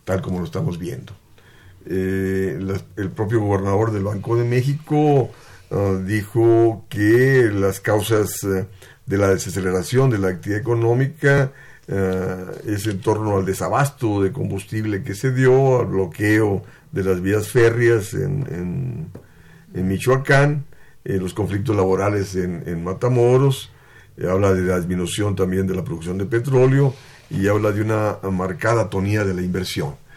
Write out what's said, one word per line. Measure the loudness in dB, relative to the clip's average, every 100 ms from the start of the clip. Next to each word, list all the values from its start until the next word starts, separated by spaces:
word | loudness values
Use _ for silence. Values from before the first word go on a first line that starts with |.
| -6
tal | -4
como | -4 -6
lo | -4
estamos | -4 -4 -4
viendo. | -8 -10 -12 -18 _ -20 -20 -20 -20 -18 -6
Eh, | -2 -2 -2 -2 -2 -2 -4
la, | -4 -6 -8 -8
el | -6
propio | -4 -2 0
gobernador | 0 0 2 2 0
del | 0
Banco | -4 -4 -2 0
de | 2
México, | 0 0 -2 0 2 4 4 2 -6 -20 -20 -6
ah, | -2 0 0 -2
dijo | -2 0 2 4 6 4 2 -6
que | 0 4 6 6 4 4
las | 2 0 0
causas, | 0 0 2 2 0 -4 -2
eh, | -2 -4 -12 -20 -18 -4
de | 0
la | 2
desaceleración | 2 -2 -4 -2 -2 0 2 2
de | 2
la | 0
actividad | -2 -4 -4
económica, | -2 0 2 2 0 0 2 2 2 -4 -20 -20 -6
eh, | -2 0 -2 -4 -6 -10 -10 -6
es | -4 -4
en | -2
torno | 0 0 0 0
al | 0
desabasto | -2 -2 0 0 -2 -2 0
de | 0
combustible | -2 -6 -6 -6 -6 -4 -4
que | -6 -4
se | -2
dio, | 2 4 4 4 2
al | 0
bloqueo | -2 -4 -2 2 2 2 0 -6 -18 -10
de | -4
las | -2 0
vías | 0 -2 0
férreas | 2 4 4 4 2 0
en, | -4 -4 -4 -6
en, | -6 -6 -6 -6 -8 -12 -16 -20 -20 -20 -20 -12
en | -6 -4
Michoacán, | 0 2 2 4 4 4 0 -6 -16 -20 -12
eh, | -6 -4
los | -4
conflictos | -4 -4 -2 -2 0
laborales | 2 2 0 -2 -2 -4
en, | -4 -6 -8
en | -6
Matamoros, | -6 -4 0 2 4 6 4 0 -6 -20 -20 -20 -20 -6
eh, | -2
habla | 2 2
de | 2
la | 2 0
disminución | -2 -2 -2 -2 -2 0
también | 0 0 -2
de | -2
la |
producción | -6 -8 -6 -6
de | -2
petróleo | -2 2 4 4 4 2 -2 -12 -20 -8
y | -2 0
habla | 2 0
de | 0
una | 0 0 0 -2 -4
marcada | -2 -4 -2 0 0
atonía | 0 -2 0 0
de | 0 -2
la |
inversión. | -2 -4 -4 -4 -6 -8 -18